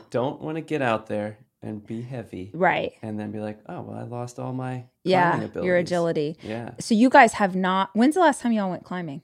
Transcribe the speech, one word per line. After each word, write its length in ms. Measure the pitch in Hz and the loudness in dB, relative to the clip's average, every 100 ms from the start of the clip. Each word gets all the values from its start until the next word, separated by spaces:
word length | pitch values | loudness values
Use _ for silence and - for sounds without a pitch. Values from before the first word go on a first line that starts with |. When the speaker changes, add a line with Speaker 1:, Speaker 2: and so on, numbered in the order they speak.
| - | -6
Speaker 1:
don't 280 | 127 120 - | -2 -2 -4
wanna 200 | 156 160 | -8 -8
get 200 | 156 151 | -6 -2
out 260 | 127 110 - | 0 0 -2
there 320 | 107 104 107 _ _ | -6 -6 -10 _ _
and 220 | 110 107 104 | -12 -12 -10
be 160 | 113 | -10
heavy. 480 | 120 131 104 92 95 | -10 -12 -10 -12 -10
Speaker 2:
Right. 400 | 156 175 151 - - | -2 0 0 -4 -8
Speaker 1:
And 180 | 110 107 | -8 -8
then 120 | 104 | -8
be 80 | 107 | -8
like, 200 | 107 107 - | -8 -10 -14
"Oh, 140 | - | -14
well, 160 | 107 110 | -12 -12
I 60 | |
lost 360 | 117 120 123 - | -10 -10 -10 -10
all 140 | 127 | -8
my 320 | 131 127 127 120 _ | -6 -6 -8 -12 _
Speaker 2:
Yeah, 280 | 170 180 175 | 0 4 4
Speaker 1:
climbing 100 | 170 | 2
Speaker 2:
your 60 | - - 180 180 | -2 -4 0 0
Speaker 1:
abilities." 40 | 175 | 2
Speaker 2:
agility. 500 | 175 170 160 147 170 | 0 0 0 -4 -6
Speaker 1:
Yeah. 280 | 101 113 113 - | -8 -8 -8 -10
Speaker 2:
So 140 | - 214 | 0 4
you 140 | 254 | 8
guys 240 | 285 226 | 10 8
have 220 | - 202 185 | 6 0 2
not, 340 | 185 190 196 | 0 2 0
when's 200 | 208 254 339 | 4 4 6
the 60 | |
last 200 | 320 262 | 4 4
time 100 | 240 | 0
y'all 180 | 220 196 | 0 0
went 140 | 175 | -4
climbing? 380 | - 180 165 135 | -6 -8 -8 -10